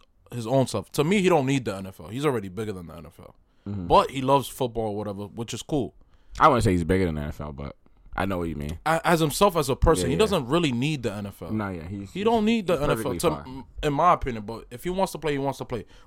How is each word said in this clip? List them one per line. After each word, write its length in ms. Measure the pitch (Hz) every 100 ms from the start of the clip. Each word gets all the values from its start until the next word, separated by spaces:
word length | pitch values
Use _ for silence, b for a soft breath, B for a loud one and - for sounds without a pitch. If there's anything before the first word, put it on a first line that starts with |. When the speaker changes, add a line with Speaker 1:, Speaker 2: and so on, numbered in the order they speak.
| - _ _
Speaker 1:
his 140 | 120 113
own 200 | 135 123
stuff. 240 | 107 -
To 120 | -
me, 180 | 151 208
he 60 | 180
don't 180 | 165 131
need 180 | 139
the 120 | 110 98
N 100 | 95
F 140 | -
L. 80 | 82
He's 180 | 120 147
already 220 | 120 98
bigger 240 | 92 107
than 160 | 92 82
the 80 | 78
N 100 | 76
F 140 | -
L. 140 | - - _ _ 101
Speaker 2:
Mm-hmm. 200 | 101 87
Speaker 1:
But 240 | 196 -
he 120 | 139
loves 260 | 131 139 120
football 400 | - 123 113 110
or 80 | 101
whatever, 300 | 104 98 101
which 260 | 98 117
is 80 | 117
cool. 320 | - 147 98 - - _ - -
Speaker 2:
I 80 | 156
wouldn't 160 | 123
say 80 | 104
he's 120 | 90
bigger 200 | 80 95 87
than 80 | 78
the 60 |
N 60 | 76
F 120 | -
L, 120 | 73
but 240 | 69 71 - _ - - -
I 80 | 95
know 120 | 90
what 100 | 85
you 80 | 73
mean. 220 | 73 82 156
Speaker 1:
A-, 140 | 160 156
as 140 | 170
himself 360 | 156 - 202 170
as 120 | 135
a 80 | 123
person, 280 | 165 160
Speaker 2:
Yeah, 40 | 170
Speaker 1:
he 40 |
Speaker 2:
yeah. 40 | 170
Speaker 1:
doesn't 280 | 214 185 120
really 240 | 170 160
need 300 | 120 143 147
the 100 | 113
N 140 | 101 101
F 140 | -
L. 80 | 85
Speaker 2:
Nah, 180 | 110 101
yeah, 160 | 87 90
he's, 240 | 101 98
Speaker 1:
He 120 | 180
don't 200 | 214 226
need 220 | 214 233 180
the 80 |
Speaker 2:
he's 80 | 156
Speaker 1:
N 80 | 147
F 80 | 127
L. 60 |
Speaker 2:
perfectly 140 | 127 87
Speaker 1:
To, 100 | 165
Speaker 2:
fine. 340 | 151 131 131 - -
Speaker 1:
in 100 | 151
my 180 | 143 175
opinion, 300 | 156 139 113
but 220 | 104 117 -
if 140 | 127
he 60 | 175
wants 220 | 185 185
to 60 | 156
play, 140 | 156
he 60 | 139
wants 200 | 139 -
to 60 |
play. 200 | 127 117 - b